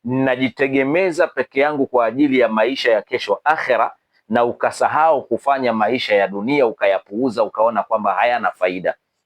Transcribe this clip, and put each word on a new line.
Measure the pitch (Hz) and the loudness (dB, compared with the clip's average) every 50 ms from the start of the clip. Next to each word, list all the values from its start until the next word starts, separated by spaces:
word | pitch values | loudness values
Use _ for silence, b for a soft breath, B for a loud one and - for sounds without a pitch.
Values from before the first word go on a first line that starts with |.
| _ | _
najitegemeza | 120 127 131 135 135 127 123 131 123 - - 139 135 135 139 135 135 151 175 190 185 160 156 170 - | -4 -2 0 0 0 0 0 -2 -4 -2 -2 -2 0 0 0 0 2 0 0 0 0 0 0 -2 -2
peke | - - 127 - _ 135 | 0 -6 -6 -4 _ 0
yangu | 139 147 151 143 135 - | 0 0 0 -2 -4 0
kwa | - 123 117 | 2 0 0
ajili | 113 113 131 151 147 131 127 | 0 0 0 0 2 4 2
ya | 120 113 | 2 2
maisha | 110 110 110 123 135 131 - 123 | 2 0 0 0 0 -2 0 2
ya | 113 104 | 2 2
kesho | 101 - - 117 - - 101 - - | 0 -4 -6 -6 -2 -2 -4 -2 0
akhera," | 147 156 - - 127 123 110 117 - - _ _ _ _ _ _ _ | 0 0 0 0 -2 0 0 0 -2 -4 _ _ _ _ _ _ _
na | 107 120 120 | 0 0 0
ukasahau | 120 117 - - 120 - - 127 107 - 147 156 165 156 135 113 | 0 -2 -2 -4 -4 -2 0 -2 0 2 2 2 2 2 0 0
kufanya | - 120 110 - 139 139 135 131 123 113 | -4 -6 -4 0 -2 0 0 0 -2 0
maisha | 110 107 104 131 123 - - 107 | 0 0 0 0 -2 -2 0 2
ya | 101 98 95 | 2 2 0
dunia, | 98 101 101 120 143 143 131 113 | -2 -6 -4 -2 2 2 2 2
ukayapuuza, | 104 - 104 101 98 92 - _ 101 107 131 135 104 117 110 | 0 0 0 0 0 0 -4 _ -6 -4 -4 -2 0 -2 -2
ukaona | 98 - 110 110 117 113 107 95 | -2 0 0 0 0 2 -2 -4
kwamba | - 113 110 104 104 95 | -2 -4 -2 -2 -2 0
hayana | 92 110 120 120 120 107 90 | 0 0 0 0 0 -2 -4
faida. | - - 90 92 90 92 87 85 - - _ _ _ _ _ | -4 -2 -2 -2 -2 -2 -4 -6 -6 -6 _ _ _ _ _